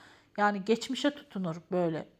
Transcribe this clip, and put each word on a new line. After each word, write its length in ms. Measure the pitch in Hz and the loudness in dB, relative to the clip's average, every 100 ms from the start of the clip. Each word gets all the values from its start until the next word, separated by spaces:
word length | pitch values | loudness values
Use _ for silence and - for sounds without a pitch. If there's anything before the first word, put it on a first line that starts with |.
| - - _ - | -20 -20 _ 0
Yani 280 | 208 202 | 2 2
geçmişe 460 | 190 226 - 254 285 | 0 0 0 0 0
tutunur 460 | - - 196 175 170 - | -2 -12 -6 -4 -6 -2
böyle 380 | 180 170 156 - _ | 0 0 -2 -8 _